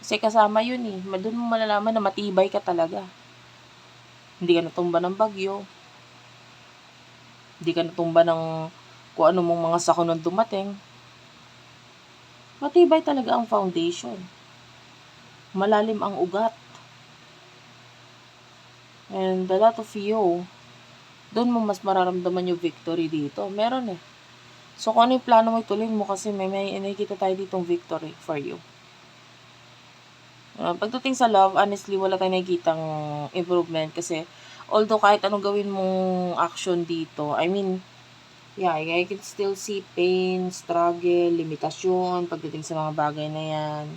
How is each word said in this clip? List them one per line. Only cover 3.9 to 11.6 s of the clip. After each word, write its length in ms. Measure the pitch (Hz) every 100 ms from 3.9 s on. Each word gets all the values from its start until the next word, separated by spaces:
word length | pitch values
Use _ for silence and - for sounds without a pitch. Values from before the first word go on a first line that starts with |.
| - - - - -
Hindi 160 | 175 170
ka 40 | 165
natumba 320 | - 175 170
ng 160 | 180 196
bagyo. 480 | 220 196 196 202 196 - - - - - - - - - - - - - - - - - - -
Hindi 140 | 165
ka 80 | 170 165
natumba 360 | 175 170 165
ng 480 | 170 160 160 160 160 - - - - -
kung 160 | 160
ano 80 | 185
mong 320 | 170 170 165
mga 60 | 170
sakunang 400 | 170 170 170 165
dumating. 560 | 165 185 226 196 196 202 - - - - - - - -